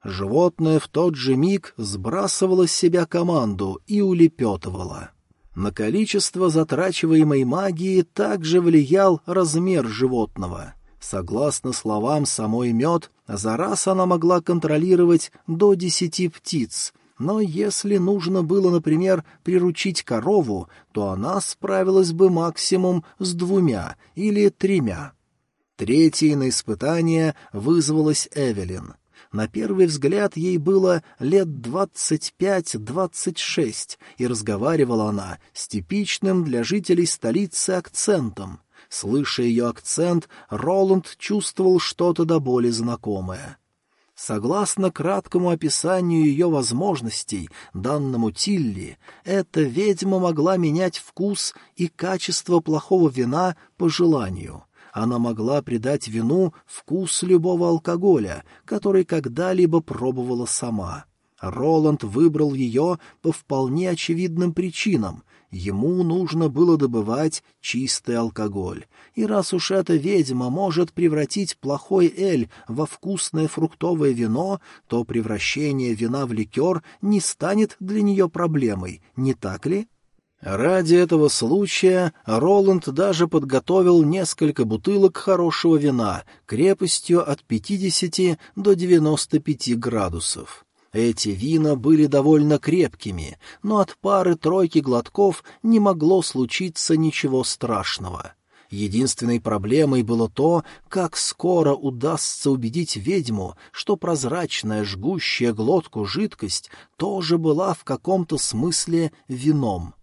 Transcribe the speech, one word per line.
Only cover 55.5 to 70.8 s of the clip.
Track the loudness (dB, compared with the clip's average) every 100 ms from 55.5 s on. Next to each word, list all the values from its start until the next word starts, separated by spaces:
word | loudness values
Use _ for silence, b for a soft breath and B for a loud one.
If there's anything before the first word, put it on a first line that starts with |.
| -2
придать | -2 -4 -2 -4 -4
вину | -4 0 2 0 b b
вкус | -20 -6 -6 -4 -4
любого | 2 2 2 -2 0
алкоголя, | 0 -2 -2 2 2 0 -10 -16 b
который | -8 -4 0 0
когда-либо | 0 -2 -4 -6 -4 2 4 2
пробовала | -2 -6 -4 -4 -4 -4 -4
сама. | -6 -4 -6 -6 -10 -16 _ _ _
Роланд | -12 -4 0 2 2 0
выбрал | -2 2 2 4 -2
её | 0 -2 0 0 -2 B B
по | -4
вполне | -4 _ -2 0 0 -2
очевидным | -4 -4 -2 -2 0 -2
причинам. | 0 -6 -4 -2 0 -2 -8 -18 b b
Ему | -8 -6 -2 0 0
нужно | 0 0 -2 0 0
было | 2 4 4
добывать | 2 0 -2 0 -2 -4 _ _
чистый | -8 -6 -4 -6 -4 -2
алкоголь. | -2 -4 -6 -4 -8 -10 -16 b b -4
И | -2
раз | 0 0
уж | -2 0
эта | -2 2
ведьма | 0 2 2 2 0 -2
может | -2 -2 0